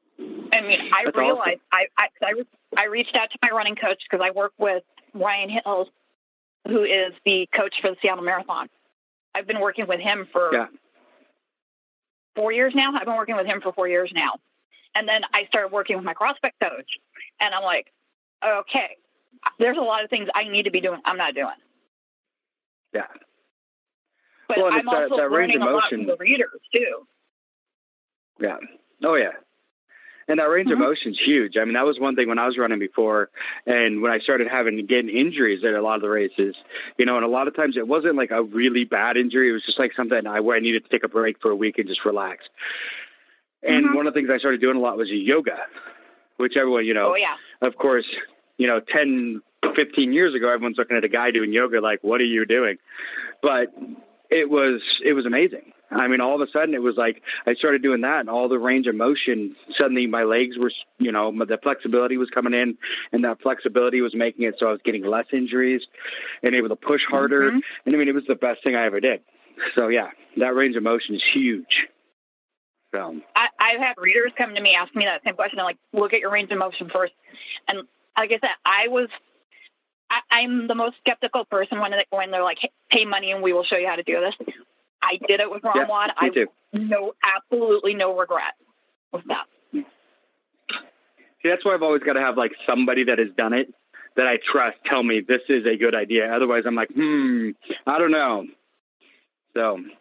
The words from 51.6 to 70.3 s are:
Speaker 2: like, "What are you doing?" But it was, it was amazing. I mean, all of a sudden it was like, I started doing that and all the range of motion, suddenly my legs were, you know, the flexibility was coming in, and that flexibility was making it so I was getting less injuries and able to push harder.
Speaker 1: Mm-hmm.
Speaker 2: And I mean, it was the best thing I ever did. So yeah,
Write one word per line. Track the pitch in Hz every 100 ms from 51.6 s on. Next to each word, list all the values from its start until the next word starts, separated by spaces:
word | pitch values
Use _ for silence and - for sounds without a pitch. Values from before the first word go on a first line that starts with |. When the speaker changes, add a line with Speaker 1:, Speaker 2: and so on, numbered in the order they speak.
| 123 113
Speaker 2:
like, | 107 101
"What | 104 120
are |
you | 120 113
doing?" | 107 120 113 92 _ - - - - -
But | 143 127 123 - - - - _ -
it | 165 147
was, | 147 135 120 - -
it | 147
was | 139 120
amazing. | 127 180 - - _ -
I | 110 127
mean, | 127
all | 127
of | 147 139
a |
sudden | 151 160
it | 135
was | 123 113
like, | 113 110 - - -
I |
started | 120 156 139
doing | 135 123
that | 127 151
and | 113
all | 120 123
the | 127
range | 123 131 123
of |
motion, | 107 123 143 - 113 101 - - -
suddenly | 139 127 120
my | 117
legs | 110 117 123 120
were, | 123 - - -
you | 123
know, | 107 107
the | 110 107 110
flexibility | 143 135 120 120 123 127
was | 123
coming | 127 120
in, | 120 123 117 - - -
and | 120
that | 120 113
flexibility | 135 127 123 113 123 123
was | 120
making | 110 117 113
it | 117 104
so | 113
I |
was | 107
getting | - 107
less | 98 110 117
injuries | 135 123 123 127 127 - - - - - -
and | 123
able | 127 110
to | 107
push | - 143 -
harder. | 139 139 139 139
Speaker 1:
Mm-hmm. | 254 - - -
Speaker 2:
And |
I | 147
mean, | 139
it |
was | 139 139
the |
best | 127 123 113
thing | 139 120
I |
ever | 113 101
did. | 131 104 _ _ _ - 107
So | - 113
yeah, | 117 95 - -